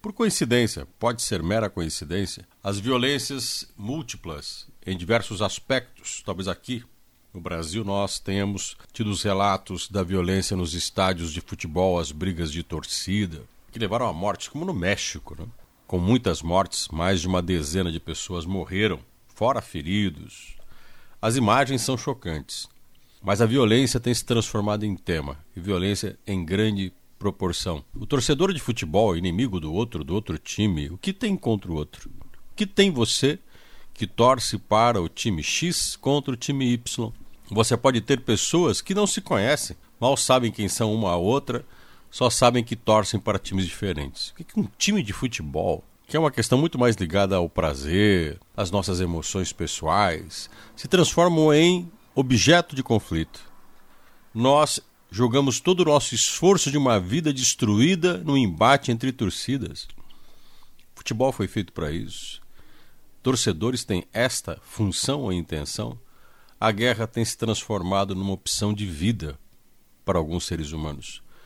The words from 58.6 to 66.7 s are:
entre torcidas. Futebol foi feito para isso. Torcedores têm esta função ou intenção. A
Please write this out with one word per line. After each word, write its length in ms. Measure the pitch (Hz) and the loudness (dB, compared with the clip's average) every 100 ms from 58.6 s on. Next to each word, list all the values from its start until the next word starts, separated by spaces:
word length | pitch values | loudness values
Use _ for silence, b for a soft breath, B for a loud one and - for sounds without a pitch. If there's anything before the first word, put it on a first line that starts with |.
| 113 139 - | 6 6 2
entre 200 | 117 127 | -2 -2
torcidas. 760 | 123 101 - - 135 - - - - b b b b b b b b - - | -2 -4 -2 -4 -4 -6 -10 -12 -14 b b b b b b b b -20 -14
Futebol 380 | - 117 131 | -8 0 0
foi 140 | - 95 | 0 -2
feito 240 | - 90 | -2 -6
para 180 | - 78 | -4 -4
isso. 500 | 80 - - - - b b b b b b b - | -4 -6 -10 -12 -14 b b b b b b b -4
Torcedores 640 | 127 127 - 82 110 127 | 0 2 0 0 -2 -2
têm 220 | - 92 - | -2 -4 -2
esta 440 | 107 127 - - 80 | -2 0 -2 -8 -12
função 580 | - - 104 - - 143 | -14 -2 -2 0 -2 -2
ou 120 | 117 | -2
intenção. 640 | 90 82 78 71 - 113 - b b b b b b | -4 -4 -6 -6 -8 -8 -10 b b b b b b
A 120 | 110 | 0